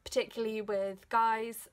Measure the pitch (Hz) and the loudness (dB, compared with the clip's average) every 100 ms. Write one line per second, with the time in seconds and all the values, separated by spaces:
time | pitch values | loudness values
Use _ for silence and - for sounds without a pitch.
0 | - 254 - 233 220 220 208 196 196 190 | -2 0 0 -2 -2 -2 -2 0 -2 -4
1 | - 226 226 220 233 226 - | 0 2 4 2 -2 -8 -14